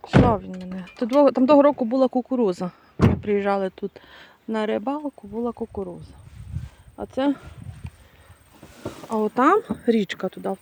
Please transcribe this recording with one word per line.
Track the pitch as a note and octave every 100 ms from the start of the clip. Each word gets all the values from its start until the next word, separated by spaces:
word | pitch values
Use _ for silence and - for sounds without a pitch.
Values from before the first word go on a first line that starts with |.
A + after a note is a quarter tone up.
| -
Що | - B3 G#3
він | F#3
мене? | F#3 F#3 F#3 F3+ -
Тут | A#3
того, | C#4 C#4
там | - B3+
того | C#4+
року | C#4+ C#4 A#3
була | C4 B3+
кукуруза. | B3+ - B3+ G#3+ F3+ F3+ _ _ -
Ми | - -
приїжджали | - G3+ G3+ G3 F#3+
тут | - G3+ - - - - _ -
на | A3 G#3+
рибалку, | A3 G#3+ C#4+ D4 - G3+
була | G#3+ A#3+
кукуруза. | - A3+ - F#3 E3 D3 - - - - - - _ - -
А | G#3
це, | - C#4+ C4+ - - - - - _ - - - - _ - - - - - -
а | A3
отам | G#3+ - C#4 G#4 - - -
річка | A3+ F#3+ - F#3
туди, | - F#3+
в | G3